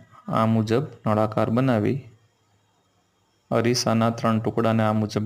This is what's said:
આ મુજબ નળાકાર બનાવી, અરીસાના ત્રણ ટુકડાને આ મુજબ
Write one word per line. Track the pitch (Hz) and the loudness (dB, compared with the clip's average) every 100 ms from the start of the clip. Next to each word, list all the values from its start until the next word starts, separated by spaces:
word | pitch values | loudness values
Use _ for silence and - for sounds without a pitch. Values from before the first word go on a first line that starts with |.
| - - - | -20 -18 -4
આ | 113 | 0
મુજબ | 110 113 107 117 151 - | 2 2 0 -2 -2 -6
નળાકાર | 113 107 110 113 110 | -2 0 0 0 0
બનાવી, | 117 135 110 107 139 - - _ _ _ _ _ _ _ _ _ _ _ _ - | 0 2 0 0 -4 -8 -20 _ _ _ _ _ _ _ _ _ _ _ _ -2
અરીસાના | 120 117 123 123 113 113 | 0 2 0 0 2 0
ત્રણ | 117 113 110 | 0 0 0
ટુકડાને | 110 110 117 110 | -2 -2 0 2
આ | 110 | 2
મુજબ | 110 107 107 | 0 -2 -2